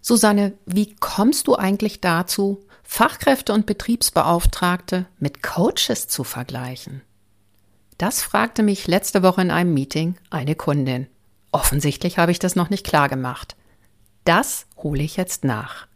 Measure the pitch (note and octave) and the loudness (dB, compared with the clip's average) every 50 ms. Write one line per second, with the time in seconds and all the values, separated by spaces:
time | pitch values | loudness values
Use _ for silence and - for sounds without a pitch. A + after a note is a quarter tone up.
0 | - - A#3+ A3+ A3 G#3+ G#3 G3+ G3+ G3 G3+ _ _ - F3+ G3+ G#3 G#3 - _ | 0 2 2 4 4 4 4 4 2 0 -2 _ _ -2 0 0 0 -2 -4 _
1 | - - - - G3+ B3 D#4 - - - - - F#3+ F#3+ G3 G3+ A3 G#3 - - | -8 -6 0 2 4 4 4 2 2 2 2 2 2 0 0 0 -2 -4 -4 -2
2 | - F3+ E3 E3 F3+ - - - G3 G3 G3+ G3 - _ - _ _ - - - | -2 0 2 0 0 -2 -2 -2 0 -2 -2 -4 -10 _ -20 _ _ -10 0 2
3 | A3 - - - - D4 C4+ B3+ - - G#3 G#3+ G#3+ - G#3 - - - A#3 A#3 | 2 2 2 0 2 2 2 2 0 0 0 0 0 0 -4 -4 -2 -4 -2 0
4 | - - - - - D#3 E3+ E3+ - - - - - F3 F3+ F3+ - - - F3+ | -2 0 2 2 2 4 2 4 2 2 0 2 0 0 0 -2 -4 -4 -4 -4
5 | F3+ - _ _ D#3+ C#3+ - - - - - - F3+ B3 - - - - A#3 - | -4 -6 _ _ -6 -6 -4 -6 -10 -6 -2 0 0 0 2 0 -2 -2 -2 -4
6 | - - - - C3 - - A#2+ B2 - C3+ B2 B2+ B2+ B2+ B2 - - C3+ C3+ | -4 -6 -6 -6 -6 -6 -6 -10 -10 -8 -8 -10 -8 -10 -12 -12 -14 -16 -16 -16
7 | - _ _ _ _ _ _ _ _ _ _ _ _ _ _ _ _ _ _ _ | -18 _ _ _ _ _ _ _ _ _ _ _ _ _ _ _ _ _ _ _
8 | E3 G#3 - - - - - G#3 A3 A#3 - - A3 G#3 G3 - - - F3 G3 | -4 -2 -2 -4 -6 0 0 0 0 0 0 2 2 2 2 0 0 0 0 0
9 | - - - G3+ F#3 F#3 F#3 - F#3 F3+ D#3 E3 F3+ F3 D#3+ C#3 C3+ - - D#3 | 0 2 0 4 4 4 4 4 2 2 2 2 2 2 2 0 0 -2 -2 -2
10 | D#3+ E3+ F3+ - _ _ - D#3+ C#3+ C#3+ C#3 - - - C#3+ D3 C3+ C3 B2+ B2+ | -2 -2 -4 -6 _ _ -6 -4 -2 -2 -4 -2 -2 0 0 0 0 0 -2 -4
11 | C#3 - _ _ _ _ _ _ _ _ - - - - - D3 C#3+ D3 C#3 - | -6 -8 _ _ _ _ _ _ _ _ -4 0 0 2 0 2 0 0 -2 0
12 | - F3 - - E3+ E3+ F3 F3 - F3+ F3+ F#3 F3 - G3+ G3 - - - D3+ | -4 -4 0 2 2 2 2 0 0 -2 0 0 0 0 -2 -6 -4 0 2 2
13 | C#3+ C#3 C#3 C3 C3 B2+ B2+ - - _ - _ _ _ _ _ _ _ _ _ | 2 2 0 -2 -4 -6 -8 -10 -14 _ -20 _ _ _ _ _ _ _ _ _
14 | _ _ _ _ _ F3 E3+ G3 C#4 - - - - _ _ - - D3+ D3 C#3 | _ _ _ _ _ 2 4 4 2 0 -6 -10 -12 _ _ -8 -6 -4 -2 -2
15 | D3 D#3 - - F#3 F3+ - - - C#3 A2+ G#2+ A#2 C3 - - - _ _ | -2 -4 -4 -6 -6 -6 -6 -4 -2 -2 -2 -2 -6 -10 -14 -18 -20 _ _